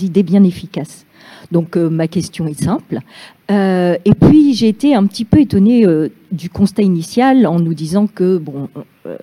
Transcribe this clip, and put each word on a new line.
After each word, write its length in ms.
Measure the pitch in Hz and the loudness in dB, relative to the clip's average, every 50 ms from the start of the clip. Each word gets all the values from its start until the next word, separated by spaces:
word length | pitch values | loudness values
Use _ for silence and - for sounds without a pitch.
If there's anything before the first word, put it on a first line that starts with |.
idées 220 | 190 185 156 196 190 | -2 -2 0 -2 0
bien 180 | 156 190 202 | 2 2 4
efficaces. 640 | 196 180 180 - - - - 156 - - - - _ _ _ _ - - - - - - | 2 2 0 -4 -14 -12 -10 -10 -10 -10 -14 -20 _ _ _ _ -20 -20 -20 -20 -14 -4
Donc, 240 | 170 170 160 165 - | -4 -4 -2 -2 -4
euh, 120 | 175 170 160 | -2 -2 -2
ma 200 | 165 160 160 160 | -2 -2 -4 -4
question 380 | - 180 - - - - 165 | -4 -6 -8 -8 -8 -8 -8
est 140 | 151 151 - | -8 -6 -6
simple. 380 | - 165 220 339 - - - - - _ - - - - _ _ _ - | -4 -4 -4 -4 -6 -8 -10 -10 -12 _ -20 -20 -20 -20 _ _ _ -4
Euh, 460 | 202 202 196 190 185 180 180 175 170 - - | -2 0 0 0 0 0 0 0 -2 0 2
et 80 | 208 - | 0 2
puis, 400 | - - - 294 311 294 285 247 | 4 4 4 6 6 4 4 2
j'ai 140 | 208 226 220 | 2 0 0
été 260 | 202 - - 294 277 | 0 0 0 2 2
un 120 | 202 196 | 2 2
petit 180 | 196 - - 226 | 0 -2 -6 -4
peu 160 | - - 311 | 0 2 2
étonnée, 460 | 294 - - 196 196 226 247 233 220 | 2 2 2 2 2 4 4 4 4
euh, 220 | 180 160 156 156 - - _ _ - | 4 2 2 -2 -4 -6 _ _ -12
du 180 | 190 147 170 180 | -10 -10 -10 -10
constat 320 | - - 202 190 - - | -2 -2 -2 -2 0 0
initial 640 | 208 190 175 165 165 - - 233 254 269 262 262 214 | 0 0 0 -2 -4 -4 -2 0 2 4 4 4 4
en 140 | 156 170 170 | 2 2 0
nous 140 | 170 165 160 | -2 -2 -4
disant 320 | 143 160 151 175 202 214 | -6 -6 -4 -2 -2 -2
que, 300 | 202 _ - 180 185 185 170 | -2 _ -2 0 0 0 -2
bon, 300 | 156 147 139 139 135 - - 147 - _ _ _ - | -4 -8 -10 -10 -12 -12 -12 -16 -18 _ _ _ -16
euh, 100 | 85 85 - | -16 -16 -14